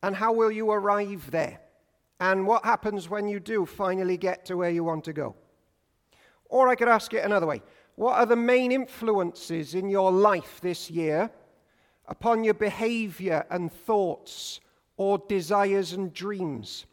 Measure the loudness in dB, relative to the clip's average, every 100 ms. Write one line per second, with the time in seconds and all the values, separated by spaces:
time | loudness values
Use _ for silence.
0 | -4 -2 0 2 2 2 0 0 2 0
1 | 0 -8 -6 -4 -4 -6 -20 _ _ _
2 | _ _ 0 2 2 2 2 0 0 -6
3 | -6 -6 -4 -6 -4 -4 -4 -4 -2 -2
4 | -2 -2 -2 -4 -6 -4 -2 -2 -2 -4
5 | -6 -8 -8 -10 _ _ _ _ _ _
6 | _ _ _ _ _ 4 6 6 4 4
7 | 2 -4 2 2 2 -4 -8 _ _ -2
8 | 0 2 4 4 4 4 4 0 -2 -6
9 | 0 0 0 -4 -8 -6 -4 -4 0 2
10 | 4 6 4 4 -4 -8 -6 -6 -6 -4
11 | 0 0 -2 -6 _ _ _ _ _ _
12 | -16 -6 0 2 2 2 0 -2 -2 -2
13 | -4 -6 -2 -2 -2 -6 -6 -8 -2 0
14 | 0 -4 -12 -14 -14 -14 _ _ _ _
15 | 0 0 0 -4 0 2 2 2 0 -4
16 | -6 -6 -8 -4 -4 -6 -10 -14 -18